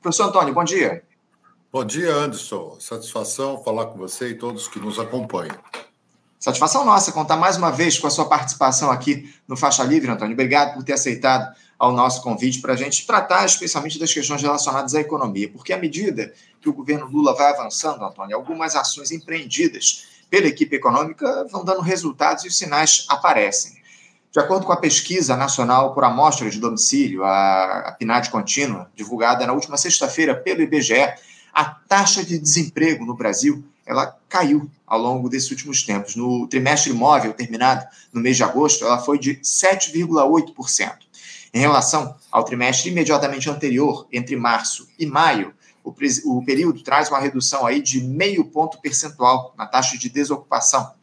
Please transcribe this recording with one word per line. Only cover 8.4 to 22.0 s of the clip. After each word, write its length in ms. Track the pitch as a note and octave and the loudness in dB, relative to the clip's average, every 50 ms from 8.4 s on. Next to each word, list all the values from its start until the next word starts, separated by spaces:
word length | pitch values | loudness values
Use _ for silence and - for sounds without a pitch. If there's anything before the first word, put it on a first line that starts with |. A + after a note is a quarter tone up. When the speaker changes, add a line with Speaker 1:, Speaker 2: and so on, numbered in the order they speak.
| B2+ - - - C#3+ C3 B2 - D#3 C#3 | 0 -4 -2 2 2 2 2 2 2 0
Speaker 1:
aqui 420 | B2+ C3 - C#3+ C#3 C3 - - - _ _ | 0 0 0 -2 -2 -2 -4 -18 -20 _ _
no 80 | - C3 | -12 -6
Faixa 280 | B2+ D3+ C#3+ C3+ - B2+ | 0 0 2 2 2 2
Livre, 260 | B2+ D3+ D#3+ C3 B2+ | 4 2 2 2 0
Antônio. 240 | A2+ G2+ G#2+ G#2+ A2+ | -2 -2 -4 -4 -2
Obrigado 400 | B2 C3 B2+ C#3+ D3 C#3+ C#3+ C#3 | -2 0 4 4 4 4 2 -2
por 100 | C3+ C3 | -8 -4
ter 100 | C#3 C#3 | -4 -2
aceitado 600 | C3+ - C#3 A#2 - - C3 C3 B2+ - - - _ _ _ _ | -2 -2 -2 -4 0 2 2 2 2 0 -6 -12 _ _ _ _
ao 140 | _ A#2+ B2 | _ 2 2
nosso 300 | B2+ B2 B2 C3 B2+ - | 4 4 2 2 0 -4
convite 400 | - B2 A2+ G2+ B2 C3 B2 B2+ | -6 -6 -4 -2 -2 -2 -2 -4
pra 140 | - C3 B2+ | -2 -4 -2
gente 320 | A#2 C3+ C#3+ - - - | -2 -2 -4 -4 -4 -2
tratar 380 | - A#3 G3+ - - F3+ F#3+ G3+ | 0 0 0 2 2 0 2 2
especialmente 520 | F#3+ F#3 - F3+ D#3 - D3+ C#3+ D#3+ D3+ | 2 0 0 -2 -4 -4 -4 -6 -6 -6
das 140 | D3+ E3 D#3 | -4 -2 -2
questões 300 | - D3+ C3+ - D3 C#3+ | -2 -2 -2 -4 -4 -2
relacionadas 520 | C#3+ D3 D3 C#3+ - C#3+ C3+ C#3 C3+ C3 C#3 | 0 -2 0 0 -2 -2 -2 -2 -2 -2 -2
à 80 | D3+ | -2
economia, 480 | D3+ D3 D#3 C#3+ C3 A2 G2 G2 G#2 G2+ | -2 -2 -2 -4 -2 -2 -2 -4 -6 -6
porque 240 | - - - - F#3 | -8 -14 -6 -6 -4
à 40 | |
medida 540 | F#3 F3 D#3 C#3+ E3 G#3+ G3 C#3 A2+ G#2 - - _ _ _ _ _ | -4 -4 -6 -4 -2 -4 -2 -2 -4 -8 -10 -12 _ _ _ _ _
que 100 | _ D3+ | _ -4
o 40 | C#3 | -4
governo 340 | C#3+ C3 C3+ D3+ D3 C3 | -4 -4 -4 -4 -4 -4
Lula 280 | B2+ C3 D3+ D3+ C3+ - | -4 -2 2 2 2 4
vai 160 | C3+ C#3+ D3 | 4 4 4
avançando, 520 | C#3+ C#3+ A#2+ G#2+ - - - D#3 D3 A#2+ G#2 | 4 2 -6 -6 -6 -4 -4 -4 -6 -6 -10
Antônio, 320 | F#2+ - - G2 G2 G#2+ | -10 -10 -12 -10 -6 -6
algumas 400 | - - - E3 D#3+ D#4+ D3+ D3+ | -8 -6 -6 -6 -6 -4 -2 -2
ações 360 | C#3+ - - - C#3+ C#3+ - | -2 -2 -2 -6 -6 -8 -8
empreendidas 960 | E3 D#3+ - - E3 E3 C#3+ A#2 - - F3 D#3 A#2 G2+ - - - - - - - _ _ _ | -10 -10 -10 -8 -8 -8 -6 -6 -2 0 0 0 0 0 -2 -2 -2 -2 -12 -20 -20 _ _ _
pela 160 | - G3+ F#3+ | 2 4 4
equipe 300 | D3+ C3+ - D#3 C#3+ D3 | 2 2 0 -2 0 0
econômica 720 | C3+ - B2+ A#2+ C#3 D#3 D#3+ D#3+ - D4 B3 C#4+ - - C4 | 2 2 2 2 2 0 -2 -6 -2 -2 -2 -2 -2 -4 -6
vão 160 | G3 G3 F3+ | -8 -6 -2
dando 160 | F#3 F#3+ F#3+ | -2 -2 -2
resultados 600 | E3 F3 F#3+ F3 | 0 -2 -2 -2